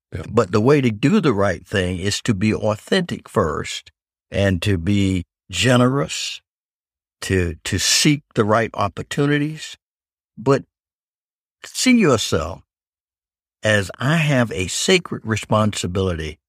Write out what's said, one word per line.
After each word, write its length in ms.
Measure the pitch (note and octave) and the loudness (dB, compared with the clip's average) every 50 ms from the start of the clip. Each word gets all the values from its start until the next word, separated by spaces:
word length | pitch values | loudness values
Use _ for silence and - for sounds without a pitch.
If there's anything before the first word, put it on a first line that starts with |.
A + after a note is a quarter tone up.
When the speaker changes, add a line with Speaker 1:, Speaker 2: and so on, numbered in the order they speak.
| _ _ | _ _
Speaker 1:
Yeah. 120 | - F2 - - | -12 -12 -10 -4
Speaker 2:
But 220 | G2+ A#2 A2 F2+ | 0 0 0 2
the 100 | A2+ G#2+ | 2 2
way 200 | A2 C3 D3+ D3 | 4 4 4 4
to 80 | B2+ A#2+ | 2 2
do 300 | G#2+ G#2 - F3 G#3 A3 | 0 0 0 2 2 2
the 120 | F3+ D3 G#2 | 2 2 2
right 320 | G2 G2 G2+ F2 - - | 2 0 0 -2 -4 -6
thing 340 | - G#2+ G2 F2+ F2+ F#2 E2+ | -4 -2 -2 -2 -2 -2 -4
is 220 | F#2 G#2 - - - | -4 -4 -4 -2 -2
to 100 | - G#2+ | -2 -2
be 200 | F#2 G#2+ A2 F#2 | 0 0 0 0
authentic 720 | - G#2+ G#2+ G#2+ - - - - F#3+ F3+ - A2 - - - | 0 0 -2 -2 -4 -4 -2 0 0 0 -2 -6 -10 -10 -4
first 640 | - A2+ F2+ D#2 C#2+ D#2+ - - - - - - _ _ _ _ _ _ _ - | 0 0 0 0 0 -4 -6 -8 -10 -12 -14 -18 _ _ _ _ _ _ _ -8
and 300 | - - G2+ G2 F#2+ E2 F#2+ | -2 0 2 2 2 0 0
to 140 | G2+ G2 E2+ | 0 -2 0
be 460 | D#2+ G2+ G2+ G2+ G2 F#2+ F#2+ F2+ - _ _ _ _ - | 0 0 2 2 2 2 0 -2 -4 _ _ _ _ -10
generous, 920 | F2+ F2 - B2+ B2 B2 B2+ B2+ C3+ C#3+ D#3+ - - - - - - - _ _ _ _ _ _ _ _ _ _ _ _ _ _ _ - | -4 0 2 4 4 4 4 2 2 -2 -4 -4 -6 -8 -8 -8 -10 -12 _ _ _ _ _ _ _ _ _ _ _ _ _ _ _ -10
to, 340 | - - F#2+ F#2 F2 E2+ D#2+ - - | -4 -2 0 0 0 -2 -6 -8 -8
to 140 | - G#2 | -6 -4
seek 460 | F2+ - - - - - D#3 D3 C#3+ - _ - | -2 0 0 0 2 2 2 2 0 -2 _ -2
the 100 | A#2+ G#2+ | 0 2
right 280 | G#2 G#2+ A2+ A2+ G2 - | 2 2 2 0 -2 -4
opportunities, 1040 | - G2+ G2 - - - - - D3+ C#3+ C#3+ D3 D3 D3 D3+ D#3 D3+ - - - - _ _ _ _ _ _ _ _ _ _ _ | -4 -6 -6 -6 -8 -12 -8 -4 -2 0 0 0 0 -2 -4 -8 -10 -14 -16 -16 -18 _ _ _ _ _ _ _ _ _ _ _
but 260 | - A2 C3+ C#3 - - _ _ _ _ _ _ _ _ _ _ _ _ _ _ _ _ _ _ _ - | -4 2 2 2 2 0 _ _ _ _ _ _ _ _ _ _ _ _ _ _ _ _ _ _ _ -20
see 340 | - - - - B3+ B3 A#3 | -14 -8 -2 2 4 4 4
yourself 640 | G3 D3+ B2 G#2+ - - A2 E2 D#2 E2+ F#2 - - _ _ _ _ _ _ _ _ _ _ _ _ _ _ _ _ _ _ _ | 4 4 4 2 0 0 -2 -2 -2 -4 -10 -14 -18 _ _ _ _ _ _ _ _ _ _ _ _ _ _ _ _ _ _ _
as, 300 | - G#2+ G#2+ G2+ F#2+ F2 - - | 0 2 2 2 0 -2 -6 -4
"I 160 | A#2 C#3 D#3+ | -2 0 2
have 340 | E3 D3+ D3 C#3+ B2 A#2+ G#2+ | 2 2 2 2 2 2 0
a 160 | - F#2+ F2+ | -2 -4 -4
sacred 540 | E2+ - - - - F#3+ F3 - - - - - | -4 -4 -2 2 2 2 2 2 -2 -10 -8 -4
responsibility 1120 | A2 A2 G#2 - - A2+ G#2+ G#2+ G#2+ - - - F2 F2 G2 F#2+ F#2 E2+ D#2 D#2 D#2 D#2 - _ | -4 -4 -4 -2 0 2 2 2 2 0 -4 -6 -4 -2 -2 -2 -2 -2 -4 -6 -8 -10 -14 _